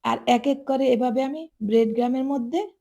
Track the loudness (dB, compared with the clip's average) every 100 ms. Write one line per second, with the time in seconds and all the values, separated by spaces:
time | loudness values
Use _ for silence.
0 | -2 -2 2 2 2 -2 -2 0 2 2
1 | 2 0 -4 -6 -12 _ 0 2 2 0
2 | 0 0 -2 -4 -2 -4 -4 _